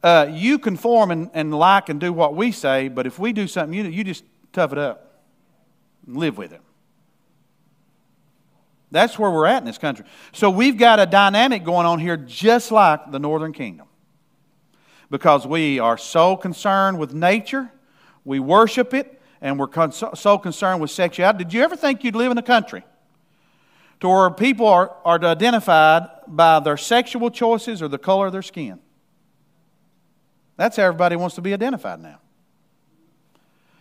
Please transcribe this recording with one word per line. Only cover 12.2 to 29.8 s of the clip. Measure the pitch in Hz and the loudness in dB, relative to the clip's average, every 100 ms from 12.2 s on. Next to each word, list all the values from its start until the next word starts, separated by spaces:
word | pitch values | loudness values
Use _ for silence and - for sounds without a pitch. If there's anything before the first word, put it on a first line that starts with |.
| 127 - 208 233 226 | -8 -2 2 2 2
like | 220 185 151 143 | 4 4 2 -4
the | 139 | -8
Northern | 147 156 156 | -4 -4 -6
Kingdom. | 147 120 82 - _ _ _ _ _ _ _ _ _ _ _ _ | -10 -12 -12 -20 _ _ _ _ _ _ _ _ _ _ _ _
Because | 139 170 143 131 | -2 2 2 2
we | 165 151 135 | -4 -2 0
are | 117 113 | 0 -2
so | - 170 175 185 | -2 2 2 2
concerned | 185 165 208 196 196 185 | -6 -6 -2 0 0 -2
with | 147 | -8
nature, | 147 175 214 220 269 254 _ _ _ _ _ | -2 0 0 -4 -8 -8 _ _ _ _ _
we | - 135 | -8 -6
worship | 135 190 226 247 247 | 2 4 4 0 -2
it, | 262 269 - _ _ | -4 -6 -16 _ _
and | 139 139 | -8 -6
we're | 139 | -6
con-, | 160 160 | -2 -2
so, | - 220 | -4 -12
so | 170 202 202 | -4 0 0
concerned | 190 156 196 185 | 0 -4 -4 -2
with | 151 | -6
sexuality. | - 175 - 185 208 | -4 -4 0 0 0
Did | 175 | -4
you | 208 | -2
ever | 311 359 | -2 -2
think | 294 247 | -4 -2
you'd | 247 220 | -4 -4
live | 247 | -2
in | 240 | -2
a | |
country | 240 240 - 92 _ _ _ _ _ _ _ _ _ _ _ _ | 0 0 0 -14 _ _ _ _ _ _ _ _ _ _ _ _
to | 185 | 0
where | 190 185 | 4 4
people | - 247 226 220 | 2 -2 2 4
are, | 180 185 - 175 | 4 4 -2 0
are | 170 | 2
identified | 170 165 226 233 196 165 156 160 175 - - | 2 2 2 0 2 6 6 4 0 -18 -10
by | 156 165 160 | 2 4 4
their | 151 147 | 2 -4
sexual | - 233 247 247 233 | 0 0 0 -4 -6
choices | - 233 226 226 214 | -2 -2 0 -4 -8
or | 156 | -8
the | 139 | -6
color | - 190 196 | -2 0 0
of | |
their | 190 | -6
skin? | 185 - 131 92 _ _ _ _ _ _ _ _ _ _ | -12 -12 -12 -12 _ _ _ _ _ _ _ _ _ _